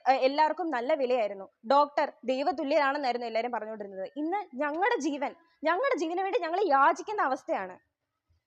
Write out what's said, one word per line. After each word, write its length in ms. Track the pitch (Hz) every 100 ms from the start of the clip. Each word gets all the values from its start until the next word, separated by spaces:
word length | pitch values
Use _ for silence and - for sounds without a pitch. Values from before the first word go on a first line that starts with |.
| 247
ഏ, 60 |
എല്ലാവർക്കും 560 | 262 262 294 311 311 330
നല്ല 240 | 247 254
വിലയായിരുന്നു. 520 | 302 254 254 208 196 190 _ 226
ഡോക്ടർ 420 | 277 285 330 277 -
ദൈവതുല്യരാണെന്നായിരുന്നു 1040 | 240 262 294 277 277 311 269 294 254 240 233
എല്ലാവരും 260 | 226 240
പറഞ്ഞുകൊണ്ടിരുന്നത്. 560 | 226 214 220 202 190 190 285
ഇന്ന് 240 | 320 403 359 247
ഞങ്ങളുടെ 420 | 294 320 440 480
ജീവൻ, 320 | 285 277 262 - _ _
ഞങ്ങളുടെ 320 | 302 359 554 330
ജീവന് 240 | 320 370
വേണ്ടി 180 | 381 381
ഞങ്ങൾ 220 | 320 359 359
യാചിക്കുന്ന 540 | 269 294 349 349 427
അവസ്ഥയാണ്. 520 | 294 285 - 233 185 180 _ _ _ _ _ _